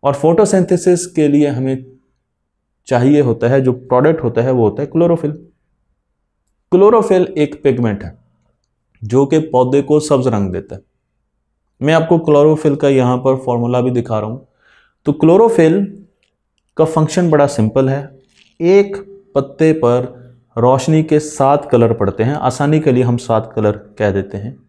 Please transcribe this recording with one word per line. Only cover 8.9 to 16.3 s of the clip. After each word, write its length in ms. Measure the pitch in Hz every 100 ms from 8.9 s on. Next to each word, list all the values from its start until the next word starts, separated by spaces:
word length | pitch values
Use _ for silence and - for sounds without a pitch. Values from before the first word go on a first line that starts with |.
| _
जो 240 | 107 123 139
कि 140 | 156
पौधे 400 | 156 127 127 139
को 160 | 139 151
सब्ज 260 | 151 139 127
रंग 240 | 110 98
देता 240 | 90 - 104
है। 60 | _ _ _ _ _ _ _ _ _ _
मैं 120 | 139
आपको 240 | 160 160 170
क्लोरोफिल 540 | 165 147 151 156 156 139
का 140 | 143
यहाँ 280 | 135 123 127
पर 160 | 131 131
फॉर्मूला 440 | 127 120 120 123
भी 100 | 127
दिखा 280 | 123 117 110
रहा 100 | 104
हूँ। 160 | 127 _ _ _ _ _ _ -
तो 80 |
क्लोरोफिल 720 | 147 160 180 226 226 160 185 202 - - _ _